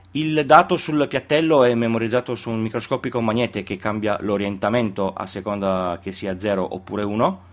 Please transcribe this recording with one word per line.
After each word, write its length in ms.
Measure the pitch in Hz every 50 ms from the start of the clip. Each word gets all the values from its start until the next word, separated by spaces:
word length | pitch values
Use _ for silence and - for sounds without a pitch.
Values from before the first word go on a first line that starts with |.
| - -
Il 340 | - 143 156 156 156 151 147
dato 320 | 131 151 160 175 - 180 165
sul 280 | - - 151 151 143 131
piattello 560 | - 135 - - 147 151 165 160 160 143 123
è 100 | 123 120
memorizzato 580 | 117 117 113 113 113 113 113 110 123 120 - 120
su 160 | 113 - 120
un 120 | 113 113
microscopico 580 | 110 110 104 120 113 - 139 123 - 127 - 123
magnete 440 | 113 110 107 117 120 107 - 104 95
che 120 | - 101
cambia 420 | 92 - 110 104 107 104 107 104 -
l'orientamento 880 | - 104 104 98 101 101 101 95 - 104 110 123 117 107 95 101 98 95
a 140 | - - 95
seconda 760 | 95 - 101 92 110 101 101 98 95 95 92 92 90 87 85
che 120 | - 98 92
sia 260 | - - 98 95 90
zero 340 | 98 107 101 95 92 - -
oppure 300 | 92 - - 101 104 104
uno. 400 | 104 104 110 123 170 190 190 - -